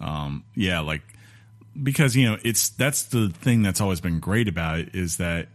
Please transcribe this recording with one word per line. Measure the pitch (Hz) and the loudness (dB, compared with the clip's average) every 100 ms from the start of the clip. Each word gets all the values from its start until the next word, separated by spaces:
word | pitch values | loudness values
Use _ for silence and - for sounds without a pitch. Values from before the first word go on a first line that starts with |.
Um, | - 76 73 71 - | -8 -6 -6 -8 -8
yeah, | - 92 85 | -2 0 0
like, | 78 78 - - - - - - - - | -2 -6 -8 -20 -20 -20 -20 -20 -18 -6
because, | 139 135 139 | -2 2 4
you | 123 120 | 4 4
know, | 107 | 2
it's, | 117 110 - | 0 0 0
that's | - 131 143 | 0 0 0
the | - 123 104 | -2 0 0
thing | - 127 117 | 0 2 4
that's | 104 90 | 4 2
always | 101 85 | 0 0
been | 87 82 | -2 -2
great | 90 107 110 | 0 0 0
about | 85 80 80 | 0 -2 -2
it, | - | -4
is | 92 87 - | -4 -4 -2
that | 87 85 85 | -2 -2 -6